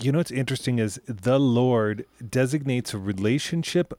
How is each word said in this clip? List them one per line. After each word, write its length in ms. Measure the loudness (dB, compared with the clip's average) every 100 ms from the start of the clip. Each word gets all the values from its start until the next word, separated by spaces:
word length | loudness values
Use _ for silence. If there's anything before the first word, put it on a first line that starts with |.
you 120 | 0
know 60 | 0
what's 120 | 0
interesting 480 | -2 -2 -2 0 0
is 220 | 0 -4 -10
the 320 | -4 2 4
Lord 640 | 4 4 4 4 2 -2 -8 -14 -4
designates 680 | 0 0 0 -2 -2 -4
a 40 | -6
relationship 960 | -4 0 2 0 0 -4 -2 -2 -2